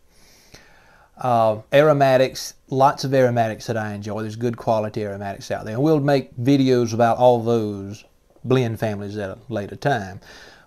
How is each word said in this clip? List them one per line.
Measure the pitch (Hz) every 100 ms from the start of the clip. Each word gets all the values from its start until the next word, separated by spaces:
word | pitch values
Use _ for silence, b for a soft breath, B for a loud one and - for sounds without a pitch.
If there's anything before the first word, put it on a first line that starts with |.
| _ b b b b b b b b b b -
Uh, | 127 117 113 107 -
aromatics, | 143 156 143 135 127 127 - - - -
lots | 131 135 -
of | 135
aromatics | 135 123 120 110 104 -
that | 110
I | 107
enjoy. | 101 104 104
There's | 110 107
good | 123 117
quality | - 110 107 110
aromatics | 104 98 101 98 -
out | 95 104
there. | 110
And |
we'll | 151 156
make | 139 139 131 -
videos | 123 139 131 123 117 113
about | 117 113
all | 123 120
those | 113 117 104 101 98 104 _ _ _ _
blend | 120 131 117 107
families | 110 101 101 104
at | 95
a | 95 -
later | 107 98 101
time. | 143 120 95 101 B B B B